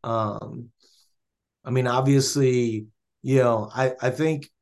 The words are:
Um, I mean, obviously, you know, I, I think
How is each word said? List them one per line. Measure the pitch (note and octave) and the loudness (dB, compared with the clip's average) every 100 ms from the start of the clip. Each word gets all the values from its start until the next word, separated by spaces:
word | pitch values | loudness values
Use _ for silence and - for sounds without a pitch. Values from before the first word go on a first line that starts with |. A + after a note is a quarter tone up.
Um, | - A2+ G#2+ G#2+ G#2+ A#2 A#2 _ _ _ _ _ _ _ _ _ | -4 -2 -2 -6 -10 -14 -16 _ _ _ _ _ _ _ _ _
I | - | -4
mean, | B2+ B2+ | -2 2
obviously, | B2 C3+ C#3 C3 C#3+ C3 B2 A#2+ G#2+ G#2+ _ _ _ | 2 4 4 2 2 2 2 0 -4 -10 _ _ _
you | C3 C3 | 0 2
know, | A#2+ A2+ G#2+ | 4 2 -2
I, | B2 C3 B2+ | -2 -2 0
I | B2+ | -4
think | C3 D#3 D#3 - _ | -2 -2 -2 -8 _